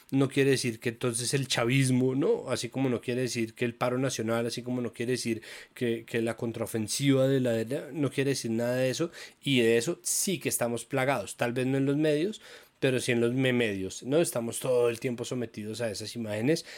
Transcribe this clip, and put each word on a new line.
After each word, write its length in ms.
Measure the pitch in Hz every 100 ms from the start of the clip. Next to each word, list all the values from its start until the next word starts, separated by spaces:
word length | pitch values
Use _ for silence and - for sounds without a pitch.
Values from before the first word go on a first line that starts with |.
| -
no 160 | 135 135
quiere 220 | 139 135
decir 300 | 131 127 110
que 80 | 120
entonces 440 | 117 127 113 120
el 140 | 143 131
chavismo, 680 | - 117 135 131 127 131 131
¿no? 340 | 156 - 131
Así 180 | 117 120
como 220 | 131 131
no 100 | 117
quiere 220 | - 123
decir 320 | 127 113 110
que 100 | -
el 120 | 120 120
paro 220 | 127 123
nacional, 480 | 135 - 110 117 117
así 160 | 120
como 200 | 120 127
no 100 | 120
quiere 220 | - 120
decir 280 | 123 120 107 - - -
que, 300 | - 120 117
que 180 | 113 120
la 140 | 113 113
contraofensiva 920 | 120 113 110 113 107 - 139 135 135
de 100 | 135
la, 120 | 123
de 120 | 113 113
la... 180 | 143 151
no 180 | 156 139
quiere 200 | - 135
decir 200 | 135 120
nada 240 | 113 120 127
de 140 | 131
eso, 200 | 127 170 - - -
y 200 | - 131
de 160 | 113 117
eso 240 | 117 175
sí 340 | - - - 160
que 120 | 135
estamos 340 | - 120 117
plagados, 540 | - 135 131 131 95 -
tal 160 | 123
vez 120 | 123 127
no 120 | 135
en 80 | 135
los 100 | 143
medios, 460 | 156 147 180 214 - - - -
pero 200 | 135 127
sí 120 | -
en 100 | 117
los 120 | 117
me-, 200 | 127 131
medios, 500 | 123 113 98 95 -
¿no? 140 | 113 147
Estamos 400 | 170 123 117 110
todo 300 | 135 123 120
el 100 | 113
tiempo 260 | 131 117 120
sometidos 560 | 127 113 - 104 110
a 80 | 117
esas 260 | 101 107 120
imágenes 500 | 110 104 120 165 -